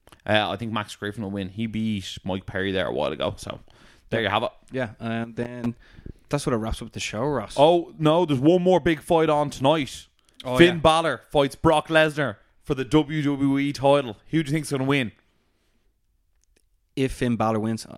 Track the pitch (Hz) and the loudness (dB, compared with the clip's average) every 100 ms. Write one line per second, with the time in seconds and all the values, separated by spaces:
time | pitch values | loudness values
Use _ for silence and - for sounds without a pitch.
0 | _ - - 107 98 98 117 110 107 - | _ -12 0 0 0 -4 -4 -6 -6 -8
1 | 104 110 98 98 95 95 113 110 110 104 | -8 -6 -6 -6 -8 -6 -6 -4 -4 -4
2 | - - 98 95 - 95 95 92 67 62 | -8 -12 -6 -6 -6 -4 -2 -2 -2 -2
3 | 71 76 80 104 - - - _ - _ | -4 -4 -6 -6 -12 -14 -16 _ -20 _
4 | - 113 104 107 117 - - 127 117 - | -6 -4 0 0 -2 -8 -12 -8 -8 -8
5 | 117 113 117 113 117 123 120 - - - | -6 -4 -4 -4 -8 -6 -6 -6 -14 -20
6 | - - - 147 156 117 110 - 117 110 | -20 -18 -6 -4 -2 -2 -4 -8 -10 -10
7 | - 107 139 135 101 - 151 175 - - | -8 -4 -4 -4 -4 4 6 6 0 0
8 | 151 165 170 135 147 180 180 180 170 151 | 2 4 2 4 4 6 6 4 4 -2
9 | - 165 156 147 147 - 135 160 127 - | 0 2 4 2 0 0 2 2 -2 -10
10 | - _ _ _ 131 123 175 170 156 160 | -18 _ _ _ -2 4 4 6 2 2
11 | 165 120 - 151 139 - 165 151 - 160 | 0 -6 -4 0 0 2 2 2 2 2
12 | 156 143 131 101 _ _ - 131 123 151 | 2 0 -4 -6 _ _ -6 -6 2 2
13 | 143 156 143 143 139 139 143 135 139 143 | 2 0 0 0 0 0 -2 0 4 4
14 | 127 101 - 160 156 156 143 139 135 143 | 2 -10 -4 -2 0 -4 -2 -4 0 0
15 | 113 - _ _ _ _ _ _ _ _ | -2 -8 _ _ _ _ _ _ _ _
16 | _ _ _ _ _ _ _ _ _ - | _ _ _ _ _ _ _ _ _ -4
17 | 131 - 123 113 110 110 110 110 - | -4 -2 -2 0 0 0 -2 -6 -8